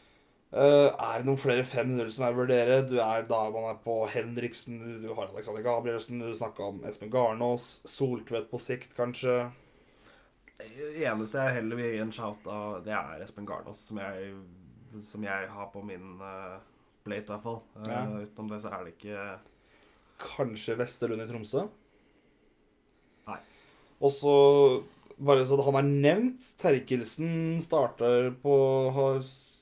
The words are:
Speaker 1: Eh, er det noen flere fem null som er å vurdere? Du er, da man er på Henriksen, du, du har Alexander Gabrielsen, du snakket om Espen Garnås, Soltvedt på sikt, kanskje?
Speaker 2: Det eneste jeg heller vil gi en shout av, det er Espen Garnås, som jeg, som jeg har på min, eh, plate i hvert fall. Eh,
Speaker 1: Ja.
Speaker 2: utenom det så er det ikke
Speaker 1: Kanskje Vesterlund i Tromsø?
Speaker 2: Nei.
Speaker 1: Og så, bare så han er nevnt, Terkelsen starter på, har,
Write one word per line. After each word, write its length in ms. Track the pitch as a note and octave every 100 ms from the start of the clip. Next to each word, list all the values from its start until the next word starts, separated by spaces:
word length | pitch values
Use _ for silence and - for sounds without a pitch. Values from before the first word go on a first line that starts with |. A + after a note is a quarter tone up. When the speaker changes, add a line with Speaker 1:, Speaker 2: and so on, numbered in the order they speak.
| _ _ _ _ _
Speaker 1:
Eh, 340 | - C#3+ C#3+ C#3+
er 300 | - A2+ A2+
det 60 | C3
noen 100 | C3+
flere 280 | C3+ B2 B2
fem 260 | B2+ A#2+ B2+
null 140 | A2+
som 140 | A2 B2+
er 80 |
å 60 | B2
vurdere? 400 | B2+ B2 A#2 C3 B2+
Du 60 | B2+
er, 260 | A2 A2+
da 260 | A2+ A2+ G#2+
man 160 | A2 A2+
er 80 | A2
på 240 | A#2 A2+ A2
Henriksen, 720 | A#2+ A#2 A#2 A#2+ - - A#2
du, 280 | A#2 A2+ A2
du 60 |
har 140 | A2+ G2
Alexander 340 | G#2 G#2+ G#2+
Gabrielsen, 580 | A#2+ A#2 A#2+ A2+ A2 A#2+
du 120 | A2+
snakket 260 | A2 A2+ -
om 180 | G2+ G2 G#2+
Espen 260 | - G#2+
Garnås, 720 | B2+ A#2 A2 A#2+ B2 - - -
Soltvedt 640 | - C3+ A#2+ - A#2 G#2+
på 80 | B2
sikt, 380 | - B2 - -
kanskje? 560 | B2 A#2+ B2+ B2 B2 - _ _ _ _ - - _ _ _ -
Speaker 2:
Det 460 | A2 A#2+ D3+ D3+ C#3+
eneste 300 | A2 G#2+ C#3
jeg 140 | C3 B2
heller 180 | A2 A#2+
vil 160 | A#2
gi 80 | A2
en 120 | A2
shout 360 | A2+ A2 G#2 -
av, 320 | G#2 G#2 F#2+ F#2+
det 80 | G#2
er 260 | D2+ D#2+
Espen 240 | G2+ - G2+
Garnås, 300 | - - G2+ -
som 80 | A2
jeg, 340 | G2 F#2+ G2 G2 F2+ F2+ F2+ - - G#2+
som 180 | G#2 G#2+
jeg 260 | G#2 G2 F#2
har 180 | G2+ G2+
på 100 | G2+
min, 320 | G2+ F#2 F#2+ F2+
eh, 340 | G2 F#2+ F#2+ F#2+ - _ _ _
plate 240 | G#2 G#2 G#2
i 60 | G#2
hvert 80 |
fall. 180 | A#2 A2 - A2
Eh, 60 | A2
Speaker 1:
Ja. 160 | B2 G#2+ G#2+
Speaker 2:
utenom 260 | G#2 - G#2+
det 120 | G#2+
så 80 | G2+
er 140 | F#2+ F2
det 80 | E2+
ikke 440 | G#2 G#2 G2+ F#2+ - _ _ _ _ _ _ -
Speaker 1:
Kanskje 600 | - - B2 G#2+ - A2+
Vesterlund 440 | B2 - A#2 A2
i 60 | A2+
Tromsø? 400 | A#2 G#2+ C3+ G#3 - _ _ _ _ _ _ _ _ _ _ _ _ _ _ G#2+
Speaker 2:
Nei. 100 | G2 - _ _ _ _ _
Speaker 1:
Og 100 | C#3
så, 200 | C#3 C#3+ C#3+ C#3+ C#3+ C#3 B2+ - - - -
bare 240 | C#3+ C3+ C3
så 120 | C#3
han 140 | C3+ C#3
er 140 | C#3+
nevnt, 580 | C#3+ C#3+ F#3+ B3+ - - -
Terkelsen 1040 | F3 C3 - B2+ A2 - E3 E3 E3 E3
starter 720 | E3 D#3+ B2 - A#2+ B2 B2+ B2+
på, 140 | C#3+ C#3 C3+ C3+ C3
har, 260 | C3+ C3+ C3+ C3 - - -